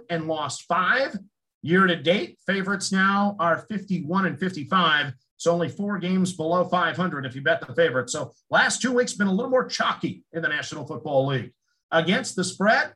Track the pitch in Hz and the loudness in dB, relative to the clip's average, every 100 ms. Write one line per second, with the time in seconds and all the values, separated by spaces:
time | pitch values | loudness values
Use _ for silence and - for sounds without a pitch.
0 | - 170 156 156 151 - - 170 196 240 | -6 -6 -2 -2 -4 -6 -2 0 2 2
1 | 269 190 - _ _ _ 139 180 190 165 | 0 -4 -14 _ _ _ 2 4 4 4
2 | 139 196 - - - 196 190 196 - 190 | 2 0 0 -6 -4 -2 -2 -4 -2 2
3 | 190 196 202 202 170 160 - 208 - 175 | 2 2 0 0 0 0 -2 -8 -4 -4
4 | 143 185 180 139 185 165 127 185 170 151 | -2 0 0 -2 -4 -6 -2 0 2 2
5 | 139 - _ _ 165 170 165 - 202 202 | -2 -8 _ _ 0 0 0 -4 -6 -4
6 | 175 190 175 - 156 175 175 - 175 147 | 0 0 0 -2 0 0 2 2 0 0
7 | 180 151 131 127 139 165 - - 165 131 | -2 -4 -8 -4 0 0 0 2 2 2
8 | 123 156 139 - _ 214 254 - 240 247 | -2 -6 -8 -12 _ 2 2 2 0 0
9 | 247 - 196 190 262 254 - - - - | 0 0 0 0 2 0 0 -2 -2 -2
10 | 151 - _ 160 160 156 139 143 131 147 | -6 -8 _ -6 -4 -4 -6 -10 -10 -10
11 | 156 170 135 135 98 - _ _ _ 160 | 0 2 2 0 -4 -12 _ _ _ 0
12 | 165 220 247 - 180 - 202 254 302 | 2 0 0 -4 -4 0 2 2 0